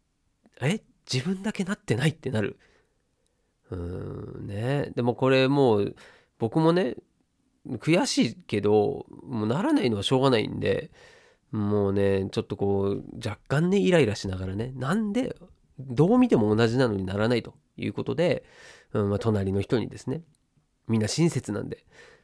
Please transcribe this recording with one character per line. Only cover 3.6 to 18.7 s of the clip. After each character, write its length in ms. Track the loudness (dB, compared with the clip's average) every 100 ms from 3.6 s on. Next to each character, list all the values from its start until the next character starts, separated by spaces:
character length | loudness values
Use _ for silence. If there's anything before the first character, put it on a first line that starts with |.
| _
う 40 | -10
ー 640 | -8 -10 -10 -12 -14 -14
ん、 60 | -10
ね。 440 | -6 -2 -2 -4 -2
で 60 |
も 140 | -2 0
こ 140 | 2
れ 180 | 4 4
も 300 | 4 4 4
う、 180 | 2 -4 -18 -20 _ _
僕 220 | -2 2
も 120 | 4
ね、 260 | 4 0 -6 -14 _ _ _ _ _ -12
悔 360 | -6 0 2 2
し 120 | 0 0
い 40 | -2
け 260 | -6 -2
ど、 460 | 4 4 4 -2 -10 -18
も 220 | -8 -4 0
う 20 |
な 140 | 0
ら 120 | 2
な 80 | 2
い 80 | 2
の 80 | 0
は 60 |
し 80 | 0
ょ 40 | 2
う 40 |
が 80 | 4
な 80 | 4
い 100 | 2
ん 120 | -2
で、 320 | -2 -2 -4 -14 -20 -20 _ _ _
も 380 | -4 0 2 2
う 40 |
ね、 340 | 2 2 2 0
ち 80 | -4
ょ 20 |
っ 20 |
と 140 | -6 -4
こ 400 | 0 0 0 -4
う、 40 | -6 -10
若 240 | -10 -10 -4
干 240 | -2 2
ね、 80 | 2
イ 100 | 4
ラ 100 | 4
イ 60 | 4
ラ 100 | 0
し 120 | -6
な 100 | -6
が 80 | -6
ら 100 | -6
ね、 160 | -8 -6
な 180 | -2
ん 200 | -2 -2
で、 220 | -4 -4 -8 -18 _ _ -16
ど 340 | -4 2 4
う 60 | 6
見 100 | 6
て 60 | 4
も 200 | 4 4
同 120 | 4
じ 100 | 4
な 100 | 2
の 80 | 0
に 100 | -4
な 120 | -2
ら 100 | 0
な 80 | 0
い 60 |
と 140 | -2 -12 _ -8
い 100 | -8
う 60 |
こ 100 | -6
と 100 | -6
で、 300 | -2 0 -2 -6 -20 -20